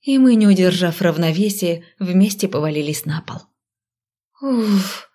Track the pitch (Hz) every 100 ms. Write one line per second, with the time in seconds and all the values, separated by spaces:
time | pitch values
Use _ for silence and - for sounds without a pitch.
0 | - 269 262 226 208 185 185 175 180 165
1 | 180 160 165 160 208 196 175 165 - -
2 | 185 180 208 202 190 147 151 151 147 147
3 | - 156 - - - _ _ _ _ _
4 | _ _ _ - 277 247 220 202 190 -
5 | -